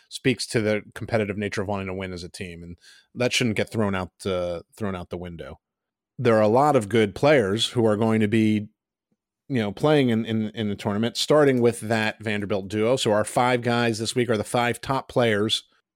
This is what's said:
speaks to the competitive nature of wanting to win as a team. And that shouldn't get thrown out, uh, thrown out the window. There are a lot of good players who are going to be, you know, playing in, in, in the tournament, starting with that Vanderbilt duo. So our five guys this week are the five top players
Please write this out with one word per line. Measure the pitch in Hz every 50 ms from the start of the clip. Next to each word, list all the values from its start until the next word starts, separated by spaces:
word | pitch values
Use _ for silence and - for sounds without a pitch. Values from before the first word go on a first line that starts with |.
| _ _
speaks | - - - 135 120 - - -
to | - 117
the | 107 104 107 104 - - -
competitive | - 110 - 117 110 107 101 95 101
nature | 104 101 - 113 98
of | 95
wanting | 104 98 95
to | 95 92
win | 95 95 92 92
as | 87 90
a | 85
team. | - - 101 90 85 85 85
And | 85 85 - _ - - - _ _ _
that | 110 123 123 -
shouldn't | - 131 117 104
get | - 104 -
thrown | - 113 107 101 98
out, | 92 92 87 - _ -
uh, | 101 92 90 87 87 87 82 - _ _
thrown | - 110 98 95
out | 90 87 -
the | -
window. | 87 90 87 85 80 - 67 73 - _ _ _ _ _ _ _ _ _ _ _ -
There | 120 117 110
are | 107 107
a | 104
lot | 110 127 143 151 143
of | 127 107 98
good | 110 113 110 101 90
players | - - 143 156 135 104 95 101 113 - -
who | - 123 113
are | 110 107
going | 101 113 113 110 110
to | 110 104
be, | 113 113 110 107 107 104 104 - _ _ _ _ _ _ _ _ _ _ _ _ _ _ _ -
you | 139 120
know, | 107 104
playing | 95 - - 151 156 147 135 123
in, | 113 110 113
in, | 110 110 110 110 107 -
in | 117 110 104
the | 101
tournament, | - - 107 101 104 113 117 -
starting | - - - 147 151 147 139 131 123
with | 117 120 117 - 110
that | 107 113 110 110 110 - - 104
Vanderbilt | 113 104 104 104 95 107 98 101 95
duo. | 107 107 107 117 131
So | 131 - 117 104
our | 107 107
five | - - 135 123 123 127 120 117
guys | 120 120 120 120 117 113 101
this | 113 104 -
week | 127 120 117
are | 113
the | 104 101
five | - - 123 120 120 117 -
top | - - 135 131 - -
players | - 131 120 113 107 101 104 110 - - - _ _ _ _ _ _